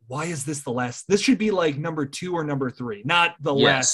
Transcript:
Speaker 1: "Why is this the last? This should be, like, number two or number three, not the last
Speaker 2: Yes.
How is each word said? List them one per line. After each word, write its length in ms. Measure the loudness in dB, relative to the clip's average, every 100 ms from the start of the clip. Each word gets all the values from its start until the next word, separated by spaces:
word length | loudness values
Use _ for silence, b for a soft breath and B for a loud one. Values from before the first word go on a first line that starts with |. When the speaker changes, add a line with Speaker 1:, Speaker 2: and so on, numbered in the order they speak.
| -10
Speaker 1:
"Why 180 | -6 -6
is 180 | -6
this 160 | -6 -6
the 100 | -4
last? 340 | -4 -4 -6 0
This 140 | 2
should 160 | 4 4
be, 140 | 2
like, 260 | 2 2 0
number 280 | -4 -4 -6
two 280 | -6 -4
or 100 | -2
number 260 | -2 -2 -4
three, 320 | -4 -8 -6 0
not 300 | 2 2 0
the 140 | -2
last 80 | 4
Speaker 2:
Yes. 300 | 4 4 0